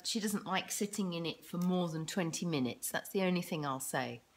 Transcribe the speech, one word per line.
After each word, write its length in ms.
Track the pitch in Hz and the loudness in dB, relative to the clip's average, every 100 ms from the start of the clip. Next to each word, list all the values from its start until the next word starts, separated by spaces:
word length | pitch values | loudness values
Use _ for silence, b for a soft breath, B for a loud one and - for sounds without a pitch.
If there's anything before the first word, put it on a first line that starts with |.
she 180 | - 226 | -2 0
doesn't 240 | 208 196 - | 0 0 0
like 260 | 185 185 | 0 0
sitting 420 | - 202 208 190 | -2 -2 -2 -2
in 120 | 170 165 | -2 -2
it 200 | - - | -6 -6
for 120 | 175 | 0
more 320 | 180 180 170 | 4 4 2
than 160 | 160 156 | 0 -2
twenty 400 | 202 165 156 175 | 0 0 0 0
minutes. 440 | 147 123 - - | 2 0 -2 -4
That's 200 | - - | -4 -2
the 140 | 196 | 2
only 180 | 185 180 | 4 2
thing 240 | 175 160 147 | 2 0 0
I'll 160 | 135 | 0
say. 400 | - 143 120 120 - | 0 0 0 -4 -12